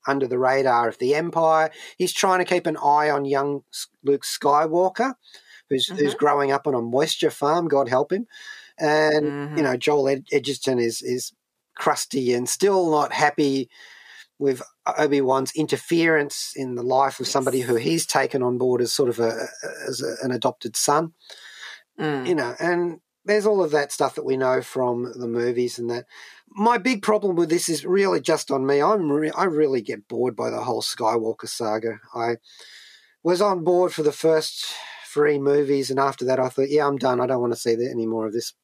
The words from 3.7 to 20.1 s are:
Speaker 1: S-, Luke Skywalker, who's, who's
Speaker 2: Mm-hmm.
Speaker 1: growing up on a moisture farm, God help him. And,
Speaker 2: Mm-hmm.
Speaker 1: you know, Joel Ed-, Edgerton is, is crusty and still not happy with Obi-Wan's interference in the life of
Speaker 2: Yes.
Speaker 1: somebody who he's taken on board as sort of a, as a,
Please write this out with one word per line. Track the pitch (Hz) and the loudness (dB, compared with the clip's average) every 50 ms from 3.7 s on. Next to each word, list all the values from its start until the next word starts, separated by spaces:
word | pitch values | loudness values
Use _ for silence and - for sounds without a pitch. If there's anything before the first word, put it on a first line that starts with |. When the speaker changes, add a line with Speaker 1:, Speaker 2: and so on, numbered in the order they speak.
| - | -14
Speaker 1:
S-, | - - _ _ _ - | -14 -14 _ _ _ 0
Luke | 135 139 131 - | 0 0 0 0
Skywalker, | - - - - 139 143 147 160 160 156 175 185 185 190 - 233 269 254 _ _ - - - _ - - - _ _ | -8 -8 -2 2 4 4 4 2 2 2 2 2 2 0 0 -2 -2 -2 _ _ -20 -20 -20 _ -20 -20 -20 _ _
who's, | 139 131 131 | -2 -2 -2
who's | - - 143 147 143 131 | -4 0 0 0 0 2
Speaker 2:
Mm-hmm. | |
Speaker 1:
growing | - 147 147 143 143 139 139 | 2 2 2 4 2 2 2
up | 139 139 - | 0 0 0
on | 151 131 | -2 -2
a | 123 | -2
moisture | 120 117 123 180 165 156 - - 165 151 | -2 0 0 0 0 0 0 0 0 -2
farm, | - - 143 143 156 175 170 | 0 0 0 0 0 0 0
God | 160 143 139 139 117 | 0 0 0 2 2
help | 127 131 143 - | 2 0 0 0
him. | 185 202 240 _ - - - - - - - - _ - | -2 -4 -4 _ -14 -20 -20 -18 -20 -20 -20 -20 _ -4
And, | - 151 151 156 156 151 151 151 147 | 0 2 2 4 4 4 2 2 0
Speaker 2:
Mm-hmm. | 147 143 143 143 147 151 | 0 -4 -6 -8 -4 -2
Speaker 1:
you | 165 147 | 0 0
know, | 135 127 | 0 0
Joel | 123 - 151 147 147 135 135 | 0 0 2 2 2 2 2
Ed-, | 139 135 - - | 0 -2 -4 -2
Edgerton | - 143 123 139 139 - - 135 131 120 | -2 -2 0 -2 -6 -4 -2 -2 0 0
is, | 117 117 113 - | 0 0 -2 -4
is | - 123 123 127 - - _ _ _ _ _ _ _ _ _ | -6 -4 -4 -4 -6 -10 _ _ _ _ _ _ _ _ _
crusty | - - 151 143 - - - - 139 127 123 123 | -4 -2 -2 0 0 -4 -4 -4 -2 0 2 0
and | 120 123 - | 0 0 -4
still | - - 185 202 196 190 180 165 | -2 2 2 2 4 4 2 2
not | 156 151 143 - - | 2 2 0 0 0
happy | - 151 147 - - 151 139 135 135 127 _ _ - - - - - - - - - - _ _ | 0 0 2 2 2 2 2 2 -2 -4 _ _ -20 -20 -20 -20 -20 -20 -20 -20 -20 -20 _ _
with | _ 139 139 131 123 - - _ _ _ | _ 0 0 0 0 -6 -18 _ _ _
Obi-Wan's | - - - 151 147 143 139 135 127 135 135 135 - - | -4 0 0 2 2 2 2 2 2 2 0 0 -2 -2
interference | 156 156 - 147 - - - 170 165 165 165 160 151 143 143 - - - - - | -4 -2 -2 -2 -4 -2 0 0 2 4 4 2 2 0 -2 -6 -10 -10 -10 -8
in | 143 135 127 123 | -8 -8 -6 -6
the | 120 120 | -4 -2
life | 127 127 131 135 135 - - | 0 2 2 2 0 -2 -6
of | 131 | -8
Speaker 2:
Yes. | - | -2
Speaker 1:
somebody | - 139 131 131 131 135 | -2 0 0 0 0 0
who | 123 117 120 | 0 0 0
he's | 113 123 151 165 165 - | 0 2 0 0 0 -2
taken | - - 139 135 123 - 135 123 | 0 0 0 0 0 -2 -2 0
on | 123 123 | 0 0
board | 123 127 127 123 120 | 0 0 0 2 0
as | 120 117 | 0 -2
sort | - - 139 | 0 0 0
of | 123 117 | 0 2
a, | 117 117 113 110 113 110 - - - - - - - - | 0 0 0 0 -4 -8 -10 -12 -12 -12 -12 -12 -10 -10
as | - 131 120 | -8 -8 -6
a, | 139 - | -6 -8